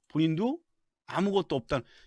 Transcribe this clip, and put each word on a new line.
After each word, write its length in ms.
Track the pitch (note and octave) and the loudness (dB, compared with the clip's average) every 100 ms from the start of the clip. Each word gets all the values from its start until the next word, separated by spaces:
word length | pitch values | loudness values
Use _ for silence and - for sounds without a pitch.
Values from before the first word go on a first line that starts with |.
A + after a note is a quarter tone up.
| _ | _
본인도 520 | D3+ D#3+ D#3+ A#3 E4+ _ _ _ _ - | 0 2 2 -2 -2 _ _ _ _ -8
아무것도 500 | D3+ G3 G3 - C#3 | -2 0 0 0 -2
없다는, 280 | - C#3 - - | -2 -4 -4 -16